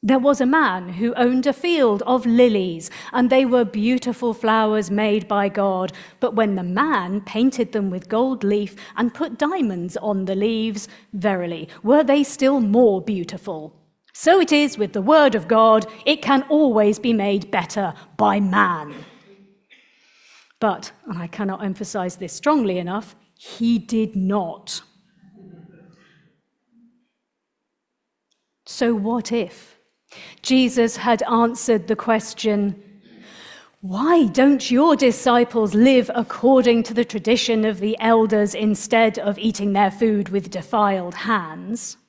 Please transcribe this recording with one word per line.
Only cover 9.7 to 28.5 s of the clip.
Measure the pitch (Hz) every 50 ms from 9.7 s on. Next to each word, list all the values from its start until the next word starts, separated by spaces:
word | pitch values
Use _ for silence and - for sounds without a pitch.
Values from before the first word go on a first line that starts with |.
| 190 175 170 180 -
on | - - 214 208 196 190
the | 185 190
leaves, | 185 202 226 226 220 220 226 214 208 - - - - _ _ -
verily, | 196 175 214 196 185 175 170 170 160 156 - - - -
were | 208 262 294 311
they | 247 277 294 285
still | 277 - - 262 262 277 277
more | 233 202 202 233 254 220 196 185
beautiful. | - - 214 185 175 170 - 180 - 208 175 156 151 156 _ _ _ _ _ _ _ _ _
So | - - 302 349 392
it | 339 349
is | 302 294 294 285 -
with | 208 214 196 -
the | 208
word | 190 220 311 311 294 269 -
of | 214 160
God, | 165 226 220 226 226 220 220 220 - - - -
it | - 311 311
can | - 226 277 262 269 -
always | 311 302 311 269 226 214 214 208 214 208
be | - 240 233
made | 214 202 202 196 202 - - -
better | 196 175 - - 208 196 175 - - - _ _
by | - 214 208 196 208
man. | 202 190 180 208 202 185 175 156 151 147 143 - - - _ _ _ 202 202 196 _ _ _ _ _ _ _ _ _ _ _ _ _ _ _ _ _ _ _ _ _ _ _ _
But, | - 214 185 - - - - _ _
and | 311 196
I | 170 170 165
cannot | - - 214 196 190 196 208
emphasize | 196 190 - 214 185 - 214 180 180 180
this | - 190 165 -
strongly | - - 294 311 294 233 196 180 180
enough, | 175 175 185 208 220 - - _ _ _ _ _
he | - - - - 233 233 233 226
did | - - 240 220 220 214 220
not. | 196 190 185 202 208 185 165 156 - - - - - - _ _ _ _ _ _ _ _ _ _ - 190 - 170 170 - - _ _ _ _ _ _ _ _ _ _ _ _ _ _ _ _ _ _ _ _ 240 233 233 233 _ _ _ _ _ _ _ _ _ _ _ _ _ _ _ _ _ _ _ _ _ _ _ _ _ _ _ _ _ _ _ _